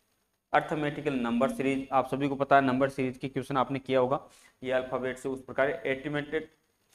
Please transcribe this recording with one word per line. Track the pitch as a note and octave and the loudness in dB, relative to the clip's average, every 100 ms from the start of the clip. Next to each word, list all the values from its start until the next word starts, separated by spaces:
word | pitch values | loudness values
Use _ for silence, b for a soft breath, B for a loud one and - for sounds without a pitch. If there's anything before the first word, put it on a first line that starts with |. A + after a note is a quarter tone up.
| _ _ _ _ _ | _ _ _ _ _
arithmetical | D3 D3 D#3 D3 D3+ D3 | 0 2 -2 -2 -2 -2
number | C3 A#2 A#2+ C3 | -2 0 2 2
series, | - C3+ C3+ C3+ | 0 0 -2 0
आप | C3+ B2+ | 0 0
सभी | C3+ C#3 | -2 -2
को | C3+ | -2
पता | C#3 C#3 | 6 6
है | |
number | C3 B2+ C3+ | 6 2 0
series | C3+ C3 B2+ | 0 -4 -4
की | C#3 | -6
question | C3+ B2 C#3 | -6 -2 0
आपने | B2 C#3 | 0 -2
किया | C3 C3 | 0 2
होगा, | B2+ C#3+ - B B _ | 4 0 -4 B B _
ये | B2+ | -2
alphabet | C3 B2+ C3 B2+ - | -2 0 -4 -4 -4
से | C#3 | -6
उस | C3+ | -6
प्रकार | - B2 C3+ | -8 0 0
अरिथमेटिक, | - C#3 C3 D3 D3 D3 D#3 D#3 _ _ _ _ | 0 -4 -4 -4 -6 -4 -6 -6 _ _ _ _